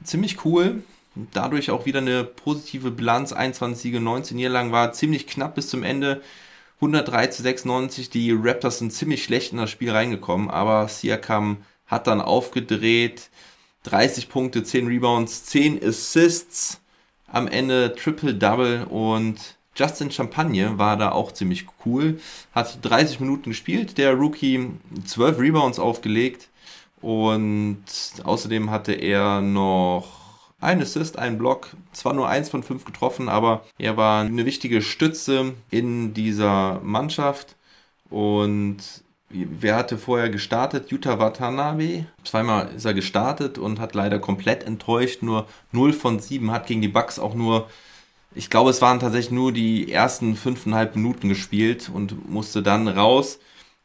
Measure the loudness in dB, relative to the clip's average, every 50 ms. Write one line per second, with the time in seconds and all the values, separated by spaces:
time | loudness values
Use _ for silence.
0 | -10 -6 -4 -2 -2 -2 -4 -4 0 2 4 4 4 2 0 -2 -8 -12 _ _
1 | _ _ _ -16 -14 -8 -4 -4 -2 -2 -2 -2 -2 -2 -4 -2 -2 -2 -2 0
2 | 0 0 0 0 -2 -4 -8 -8 -4 -4 -4 -4 -6 -10 -10 -6 -6 -6 -4 -2
3 | 0 2 2 2 0 -2 -4 -2 -2 -2 -2 -4 -4 -4 -4 -4 -4 -4 -2 -2
4 | 0 -2 -2 -2 -4 -6 -6 -4 -2 0 0 0 0 2 2 2 2 2 0 0
5 | 0 0 0 0 -4 -6 -6 -6 -6 -6 -6 -6 -6 -4 -4 -4 -2 -2 -2 0
6 | 0 0 -2 -4 -6 -14 -20 -20 -20 -20 -20 -20 -20 _ _ _ 0 2 2 2
7 | 0 0 2 2 2 0 0 -2 -2 -2 -2 -2 -2 -2 0 0 -2 -4 -6 -10
8 | -10 -6 -2 0 2 2 2 2 2 2 0 0 -2 -4 -2 -4 -4 -6 -6 -4
9 | -2 -2 -2 -2 -2 -2 -2 -2 -2 -4 -4 -4 -6 -6 -6 -4 -2 0 2 2
10 | 2 0 -2 -4 -2 -2 -2 0 -2 -2 -2 0 2 2 4 2 2 0 -4 -4
11 | -2 -2 -2 -2 -2 -2 -2 0 0 0 -2 -4 -8 _ _ _ _ -4 -4 -2
12 | 0 2 2 2 2 2 2 2 2 0 -4 -4 -2 0 0 2 4 4 4 4
13 | 4 0 -2 -8 -16 -20 _ -20 -20 -20 -20 _ _ _ _ _ -6 0 2 4
14 | 4 4 2 -2 -8 -4 -2 -2 -2 0 -2 -2 -2 0 0 0 0 0 0 2
15 | 2 2 2 2 0 -2 -6 -8 -6 0 2 4 4 4 2 0 0 -2 -2 -2
16 | -4 0 4 6 6 6 4 2 -4 -8 -8 -6 -6 -6 -6 -10 _ _ _ _
17 | _ _ _ _ _ -4 -2 -2 0 0 0 0 2 2 4 4 4 2 0 -2
18 | -4 -4 -4 -2 -2 -2 0 2 2 2 4 4 2 2 0 -2 -4 -4 -4 -2
19 | 0 2 2 2 0 -2 -4 -6 -10 -18 -20 _ _ _ _ -2 0 0 0 -2
20 | -6 -6 -4 -4 -6 -4 -2 -2 0 2 2 2 2 2 2 2 2 2 2 2
21 | 0 0 0 0 -2 -4 -4 -4 -2 -2 -2 -2 -6 -10 -18 -8 -4 -2 0 2
22 | 2 0 0 -2 -6 -14 -18 -20 -20 _ -4 -4 -4 -4 -6 -8 -2 2 4 4
23 | 4 4 2 -2 -2 -2 -2 -2 -4 -6 -8 -8 -4 -2 -2 -2 -2 -2 0 2
24 | 4 4 4 4 2 0 0 0 0 0 2 0 -2 -4 -8 -12 -16 -14 -12 -12
25 | -10 -6 0 2 4 4 4 4 4 4 4 4 4 2 2 0 0 -2 -2 -2
26 | -2 0 2 2 2 0 -2 -6 -14 -20 _ _ -20 -20 -20 -20 -20 _ _ _
27 | -4 -2 0 2 4 4 4 2 2 0 0 0 0 -2 -2 -6 -8 -10 -10 -8
28 | -8 -10 -12 -8 -4 -2 -2 -2 0 -2 -2 -2 0 -2 -2 -2 -2 -2 -2 -2
29 | 0 0 2 2 2 2 2 0 0 0 0 2 2 2 2 2 2 2 0 -2
30 | -4 -8 -14 -20 -20 -20 -20 -20 _ _ _ _ 0 2 2 2 0 0 -2 -4
31 | -4 -4 -6 -6 -4 -4 -2 0 0 0 0 -2 -4 -12 -20 -20 -20 _ -14 -6
32 | -4 -2 0 0 0 0 0 0 -2 -2 -6 -6 -6 -6 -8 -10 -10 -12 -6 -2
33 | -2 -2 -2 -2 -2 0 0 2 4 2 2 0 -2 -10 _ -6 -4 -2 0 2
34 | 4 4 4 4 2 0 0 0 0 0 -2 -2 -2 0 0 0 0 0 0 0
35 | 0 0 0 -2 -2 0 0 0 0 -2 -4 -8 -8 _ -2 0 0 0 -2 -2
36 | -2 -4 -2 -2 -2 0 0 2 2 4 4 4 2 0 -2 -4 -4 -4 -2 -2
37 | -2 -2 -2 -2 0 -2 -2 -4 -8 -18 -20 _ _ _ _ _ _ _ _ _
38 | _ _ -4 -2 0 2 2 2 2 2 0 0 -2 -2 -4 -6 -10 -16 -18 -20
39 | -20 _ _ _ _ -10 -8 -6 -6 -6 -6 0 2 2 2 2 0 -2 -4 -6
40 | -2 0 0 0 0 0 -2 -4 -4 -2 0 0 0 0 -2 -4 -4 -4 -6 -4
41 | -2 -2 0 2 0 0 0 -2 -4 -4 -2 -2 -2 -2 -2 -2 -2 -2 -4 -6
42 | -8 -10 -14 _ -12 -4 -2 -2 0 2 0 0 0 -4 -6 -6 -2 -2 0 0
43 | -2 -2 -2 0 0 0 -2 -2 -4 -6 -4 -6 -6 -4 -4 -4 -6 -4 -2 -2
44 | 0 0 0 -2 -2 -2 -4 0 0 0 0 0 -2 -6 -8 -6 -2 0 2 2
45 | 2 0 -2 -4 -4 -2 -2 -2 -2 -4 -10 -20 _ _ 2 4 4 4 4 4
46 | 2 0 0 0 -2 -6 -6 -4 -2 -2 -2 -4 -4 -2 -2 0 0 2 2 0
47 | 0 0 -2 -6 -6 -4 -2 -2 2 2 2 2 0 -2 -10 -20 -20 -20 -20 -20
48 | -20 _ _ _ _ _ -14 -14 -6 0 4 6 6 6 6 6 6 6 6 4
49 | 2 0 0 0 0 0 0 0 2 2 2 2 2 2 2 0 0 0 2 2
50 | 2 2 2 0 -2 -2 -2 0 -2 -4 -4 -2 -2 0 0 2 2 0 0 0
51 | 0 0 -2 -2 0 0 0 -2 -2 -2 0 2 2 2 2 0 -4 -8 -6 -6
52 | -6 -6 -6 -10 -8 -6 -6 -6 -6 -4 -4 -2 2 2 2 2 2 0 2 4
53 | 6 6 6 6 4 0 -4 -14 _ _ _ -20 -20 _ _ _ _